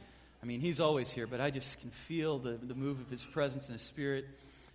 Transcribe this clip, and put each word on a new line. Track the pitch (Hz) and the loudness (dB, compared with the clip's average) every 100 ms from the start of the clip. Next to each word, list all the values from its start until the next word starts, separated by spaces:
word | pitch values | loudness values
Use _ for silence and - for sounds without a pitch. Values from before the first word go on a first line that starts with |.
| - - - - | -20 -20 -20 -10
I | 117 | -4
mean, | 120 | 0
He's | 165 156 | 2 6
always | 156 147 120 | 6 6 4
here, | - 113 | -2 -2
but | 123 | 0
I | 139 | 2
just | 135 - - | 0 -4 -8
can | 135 | -10
feel | - - 160 156 143 | -10 -4 0 2 2
the, | 127 | 0
the | 117 123 | -4 -4
move | 127 135 139 | -2 0 -2
of | 120 | -4
His | 127 - | -6 -4
presence | - 143 131 - | 2 2 2 -6
and | |
His | 123 - | -6 -6
Spirit. | - 139 135 135 - - - - | -2 0 0 -2 -12 -20 -20 -20